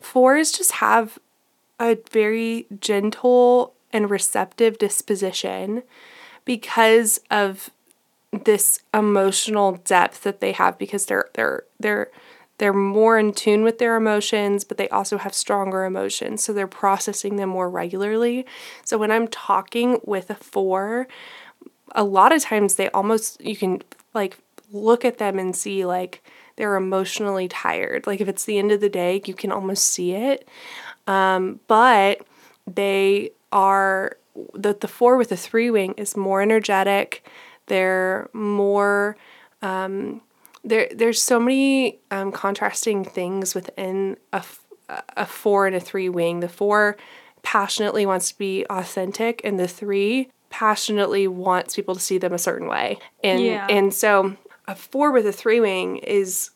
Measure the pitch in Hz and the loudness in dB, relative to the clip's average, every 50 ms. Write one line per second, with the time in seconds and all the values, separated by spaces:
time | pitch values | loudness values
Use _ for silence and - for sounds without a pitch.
0 | - - - 254 254 262 269 294 320 311 - - 370 - - - - 214 214 226 | -20 -2 2 4 6 6 6 6 4 0 -2 0 -2 -2 0 2 2 4 4 4
1 | 226 214 - - _ _ _ _ _ _ _ _ _ _ _ _ 233 233 226 220 | 2 0 -8 -18 _ _ _ _ _ _ _ _ _ _ _ _ 0 0 0 0
2 | 226 - - 220 214 214 220 226 226 226 226 226 233 _ 208 202 - - 214 202 | -2 -2 0 2 2 2 0 -2 -2 -2 -4 -6 -8 _ -16 -10 -4 -2 0 0
3 | 202 214 214 - - 247 247 247 247 247 247 247 247 254 _ _ _ _ - 220 | 0 -2 -4 0 2 4 6 6 6 6 6 4 2 0 _ _ _ _ -2 -2
4 | 214 202 202 196 - - - 214 190 190 _ - 233 226 214 220 214 202 202 - | -2 0 -2 -2 -2 -2 -2 -2 -4 -4 _ 0 0 0 2 0 -2 -2 -2 -4
5 | - - 208 190 196 190 190 - - 190 190 190 185 196 208 240 254 _ _ - | -4 -4 -4 -2 -2 -4 -4 -4 -6 -6 -6 -6 -6 -6 -6 -8 -8 _ _ -20
6 | - - - - - - - - _ - 254 220 - - - - 226 220 220 226 | -20 -20 -20 -20 -20 -20 -20 -16 _ -6 -6 -6 -6 -6 0 4 4 6 6 6
7 | 233 214 - - _ _ - 214 202 196 196 196 - - _ _ _ _ _ _ | 4 4 -2 -4 _ _ 0 0 0 0 -4 -8 -14 -18 _ _ _ _ _ _
8 | _ _ _ _ _ _ - 208 - - 214 202 - - - - _ _ - 214 | _ _ _ _ _ _ -10 -4 2 2 2 4 4 0 0 -2 _ _ -2 0
9 | 208 208 202 196 196 196 196 - - - 214 208 202 196 185 180 _ - 196 180 | 2 4 4 4 4 2 2 0 -2 -2 0 2 2 2 0 -2 _ 2 4 4
10 | 175 - - - - 202 196 - - 196 196 - 208 190 185 - 98 98 - 101 | 4 2 0 -6 -8 -8 -6 -4 -4 -4 -2 2 0 0 0 -2 -10 -8 -6 -6
11 | - - 101 98 - - _ - 113 73 67 - - _ _ _ - 214 208 208 | -4 -2 -2 -2 -2 -4 _ -4 -2 -2 -2 -4 -8 _ _ _ -4 -2 -2 -2
12 | - - - - - - - - _ _ _ _ 214 202 196 202 196 196 196 214 | -4 -6 -10 -20 -20 -20 -20 -20 _ _ _ _ -2 0 2 2 0 0 2 4
13 | 220 226 226 220 214 208 202 - - 220 208 214 220 226 226 226 247 233 226 226 | 4 6 6 4 4 2 0 0 2 2 2 4 4 2 2 2 0 0 2 2
14 | 226 214 214 208 208 - - 214 208 202 202 202 196 _ 214 - 196 - - 196 | 2 2 2 0 0 0 0 0 0 0 0 -2 -2 _ -6 -6 -4 -2 -2 -2
15 | 196 - - 196 202 202 - - - - 208 202 196 190 190 190 190 190 190 190 | -2 -2 -4 -6 -6 -6 -6 -6 -4 -2 -2 -2 -2 -2 -2 -2 -2 -2 -4 -4
16 | 196 196 - - - - 220 214 - - 214 202 196 185 - - - 202 196 196 | -4 -4 -4 -6 -6 -8 -6 -6 -4 -4 -2 -4 -4 -6 -8 -2 0 0 0 2
17 | - - 202 - - 202 208 202 196 190 185 185 185 180 180 180 170 175 180 190 | -2 -6 -6 -6 -6 -4 -4 -4 -4 -2 -2 -2 -2 -2 -4 -4 -6 -4 -4 -4
18 | 196 208 214 220 233 240 240 247 262 - - - - - - - _ - - 220 | -4 -2 0 0 0 0 -2 -2 -6 -10 -14 -20 -18 -20 -20 -16 _ -4 -2 -2
19 | 214 208 214 226 233 226 - - - - 202 190 190 - - 233 233 247 247 - | 0 2 2 2 0 -2 -4 -12 -2 0 0 0 0 -2 -2 0 2 2 2 0
20 | - - 208 190 185 - 208 202 - - - 202 196 190 185 190 196 208 226 240 | -2 -4 -4 -4 -4 -6 -12 -12 -12 -8 -4 -2 0 0 0 -2 -2 -2 -4 -4
21 | 262 254 - - - - - - - - - _ - - _ _ _ - - - | -6 -6 -10 -20 -20 -20 -20 -20 -20 -20 -20 _ -20 -20 _ _ _ -8 -2 0
22 | 208 202 196 190 190 247 - 214 - - 220 214 208 196 - - 196 190 - 196 | 0 2 6 6 8 8 6 4 2 0 0 2 2 2 2 0 -2 -2 0 -2
23 | 196 208 226 220 220 - - _ - - 214 202 - 185 185 202 - _ - _ | 0 2 0 0 0 -4 -12 _ -10 -10 -6 -4 -2 -2 -2 -4 -6 _ -20 _
24 | _ _ _ 226 202 190 - _ _ _ _ - _ _ 208 202 208 220 233 240 | _ _ _ -4 -4 -4 -6 _ _ _ _ -20 _ _ -12 -4 2 4 4 4
25 | 240 247 240 - 220 202 196 196 185 185 180 180 - 202 196 196 190 180 175 185 | 4 -2 -2 0 -4 -2 -2 -2 -4 -4 -6 -6 -6 -6 -4 -4 -2 -2 -2 -4
26 | 185 180 - - _ - - - - - _ - 214 208 202 190 190 190 190 190 | -4 -6 -12 -18 _ -20 -20 -20 -20 -20 _ -6 -2 -2 0 0 0 0 0 -2
27 | 190 190 - - 214 202 196 190 185 180 180 - - - 82 85 92 - - - | -2 -2 -4 -6 -4 -2 -2 -2 -4 -4 -6 -4 -4 -2 -2 -2 -4 -4 -6 -6
28 | - - 202 190 208 190 196 196 - - 214 202 196 208 214 202 208 202 196 190 | -4 -4 -4 -4 -4 -4 -4 -6 -4 -2 0 0 2 2 2 2 0 0 0 0
29 | 175 175 185 196 196 - 185 - - 202 190 208 196 190 196 196 - - - - | -2 0 -2 -2 -4 -8 -14 -8 -6 -4 -4 -4 -4 -4 -4 -2 -2 -2 -2 -2
30 | 180 180 185 196 226 269 277 - - _ - - - - - - - - - _ | -4 -4 -4 -2 0 -2 -2 -2 -4 _ -20 -20 -20 -20 -18 -18 -18 -18 -20 _
31 | _ - 196 190 190 190 190 185 185 185 - - _ _ 226 214 233 262 247 208 | _ -2 2 2 4 4 2 2 0 -4 -6 -10 _ _ 6 6 8 8 8 6
32 | 196 196 202 - - _ _ _ _ - _ _ _ - 180 202 202 202 196 196 | 6 4 2 -2 -6 _ _ _ _ -20 _ _ _ -10 -6 -4 -2 0 0 2
33 | 196 196 196 202 214 220 - _ _ _ - 202 190 196 196 196 196 196 190 190 | 2 2 2 2 0 -6 -12 _ _ _ 0 2 4 4 4 4 2 2 0 0
34 | 190 - - _ _ _ _ - - - - - 202 208 208 202 - 208 - - | -2 -6 -8 _ _ _ _ -18 -18 -16 -14 -4 -2 -2 -2 -2 -6 -12 -4 2
35 | 240 240 254 262 240 233 196 175 - - - 226 233 240 233 214 190 185 190 - | 4 6 6 6 4 0 -2 -8 -8 -2 0 0 2 2 2 0 0 0 -4 -8
36 | 208 202 - 208 196 190 190 190 202 214 220 220 208 - 202 190 190 196 196 196 | -10 -8 -6 -4 -2 0 0 2 2 4 4 2 2 2 2 2 2 2 2 0
37 | 202 - - - _ - - - - - - _ _ _ 202 190 185 185 185 185 | 0 -4 -8 -14 _ -20 -20 -20 -20 -20 -20 _ _ _ 0 0 2 2 0 0
38 | 185 185 185 196 - - _ 226 214 208 208 202 202 202 202 202 202 202 202 202 | 0 0 -2 -4 -6 -10 _ -6 -4 -2 0 0 2 2 2 2 2 2 2 2
39 | 202 208 208 - - - - - - _ _ _ - 196 185 190 190 190 196 196 | 0 -2 -4 -8 -18 -20 -20 -20 -20 _ _ _ -8 -6 -4 -4 -4 -6 -6 -6
40 | 202 208 220 226 _ _ _ _ _ - _ - _ 226 220 226 202 - - 220 | -6 -8 -10 -12 _ _ _ _ _ -20 _ -18 _ -2 0 0 0 -2 -2 0
41 | 226 226 226 - - - 254 233 233 247 262 269 269 277 269 269 262 233 - - | 0 0 2 0 0 2 2 2 4 2 2 2 2 2 2 2 2 0 -2 -6
42 | _ _ - 196 196 196 190 - - 196 196 202 214 208 - - - 233 214 196 | _ _ -8 -6 -6 -6 -6 -4 -4 -4 -4 -2 -4 -4 -4 -2 -4 -2 -2 -2
43 | 185 - - - 180 175 185 196 190 185 - 190 180 - - - 190 185 185 196 | -4 -6 -6 -6 -6 -4 -4 -4 -6 -4 -6 -6 -8 -10 -12 -8 -8 -6 -4 -4
44 | 196 190 196 - _ _ - 165 175 - - - _ _ - _ _ _ - - | -4 -4 -6 -8 _ _ -8 -8 -8 -8 -20 -20 _ _ -20 _ _ _ -14 -14
45 | - - - - 208 180 - - - 220 202 196 196 190 190 180 175 - - 196 | -14 -12 -8 -8 -8 -8 -8 -4 0 2 4 4 4 2 0 -2 -6 -4 -6 -4
46 | 185 185 180 175 170 170 175 175 175 175 175 - 202 208 208 208 208 208 208 208 | -4 -2 -2 0 0 0 0 -2 -6 -8 -6 -4 0 2 4 4 4 2 0 -4
47 | - - - - - - _ _ _ - - 220 202 202 - - 214 208 - - | -12 -20 -20 -20 -20 -20 _ _ _ -2 0 0 0 0 -2 -2 -2 -2 0 0
48 | 202 196 190 180 175 - - _ 202 196 190 190 190 - 202 185 185 180 - - | 0 2 0 0 -2 -4 -6 _ -6 -4 -4 -4 -4 -4 -6 -8 -8 -8 -6 -6
49 | 185 185 202 - 226 226 240 233 - 214 202 185 180 180 180 - 214 208 196 202 | -6 -6 -4 -4 -4 -4 -4 -4 -6 -6 -2 -2 -2 -4 -4 -8 -6 -4 -2 0
50 | 202 208 233 262 262 254 _ _ _ _ - - 226 214 214 208 - - 214 208 | 0 0 0 -2 -2 -4 _ _ _ _ -10 -2 0 0 0 0 -2 -2 0 0
51 | 202 185 - 202 196 190 185 180 180 190 180 180 - - - - 196 - 185 180 | 0 0 2 0 0 0 -2 -4 -2 0 0 0 0 -4 -8 -8 -4 -4 -4 -4
52 | 175 - 190 185 185 180 175 175 175 190 - - - - - - - 117 202 - | -4 -4 -2 -2 -2 -2 -4 -2 -4 -4 -4 -4 -6 -4 -2 -2 -2 -2 -4 -8
53 | - - _ _ - 208 190 247 240 233 220 214 196 196 214 202 196 196 196 - | -12 -20 _ _ -2 0 2 2 2 0 0 -2 -2 0 2 4 4 2 2 2
54 | - 214 208 196 190 196 196 - _ - - _ _ - 196 185 - - - 269 | 2 4 4 4 4 2 -2 -8 _ -20 -20 _ _ -14 -14 -14 -16 -8 -2 0
55 | 294 294 269 254 214 208 196 - - 233 214 240 226 202 190 185 180 185 185 - | 2 4 4 4 2 2 -2 -2 0 2 2 4 4 2 2 0 -2 -4 -6 -8
56 | - - 202 202 196 185 180 - - - _ | -6 -2 0 0 0 0 -4 -6 -8 -8 _